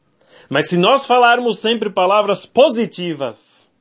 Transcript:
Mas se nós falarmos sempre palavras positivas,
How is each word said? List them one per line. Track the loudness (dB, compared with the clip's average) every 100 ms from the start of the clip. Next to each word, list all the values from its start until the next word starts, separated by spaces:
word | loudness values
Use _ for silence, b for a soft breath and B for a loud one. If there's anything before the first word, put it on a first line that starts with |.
| _ _ b b b
Mas | -2 0
se | 2
nós | 2 2 2
falarmos | 2 4 2 0 -2
sempre | -2 -2 -4
palavras | 0 2 2 0 -2 -2
positivas, | 2 2 2 -4 -6 -8 -6 -8 -10 -16 -18 -20 _